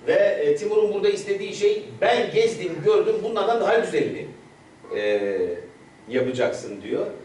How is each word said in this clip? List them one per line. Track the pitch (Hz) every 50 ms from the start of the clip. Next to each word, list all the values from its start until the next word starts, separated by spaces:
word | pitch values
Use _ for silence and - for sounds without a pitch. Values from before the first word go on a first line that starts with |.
| - -
Ve, | -
e, | - 202 196 - - 147 - 147
Timur'un | - 208 208 214 214 214 202 196
burada | 196 190 202
istediği | 196 185 - 202 196 196 214 196 -
şey, | - 208 208 214 214 - - - -
"Ben | - 220 247 240 233 175
gezdim, | - 214 226 220 185 - 185 175 165 147 -
gördüm, | 208 220 196 175 220 220 - -
bunlardan | 226 233 208 196 220 233 233
daha | - - 226 226
güzelini, | - - - - - - - - - - - - - - - - - - - - - - -
e, | - 95 104 104 104 101 101 98 92 90 87 87 87 - - - - - - - - - 110
yapacaksın." | 120 127 123 127 123 123 120 - - - - - 101 101
diyor. | 101 107 - - - - - - -